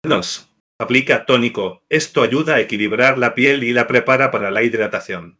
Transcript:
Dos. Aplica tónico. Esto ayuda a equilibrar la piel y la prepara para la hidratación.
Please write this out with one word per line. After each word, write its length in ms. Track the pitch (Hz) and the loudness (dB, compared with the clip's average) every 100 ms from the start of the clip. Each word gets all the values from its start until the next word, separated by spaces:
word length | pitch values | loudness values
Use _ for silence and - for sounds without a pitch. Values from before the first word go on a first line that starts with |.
Dos. 480 | 156 110 90 - _ _ _ _ | -2 -2 -4 -12 _ _ _ _
Aplica 480 | 107 127 135 123 - | 0 0 2 0 2
tónico. 580 | 127 117 113 95 90 _ | 2 2 -2 -6 -8 _
Esto 320 | 156 151 143 | -2 0 0
ayuda 320 | 117 131 156 | 0 0 0
a 60 | 147 | 0
equilibrar 580 | - 104 104 107 131 127 | 0 -2 -2 2 2 2
la 160 | 120 | -2
piel 300 | 120 139 139 | 2 2 2
y 80 | 120 | 0
la 140 | 120 117 | 0 2
prepara 440 | 123 120 131 135 | 2 2 2 2
para 200 | 117 101 | 0 -2
la 120 | 104 | 0
hidratación. 760 | 117 113 104 101 - 90 85 | 0 0 -2 -4 -8 -12 -12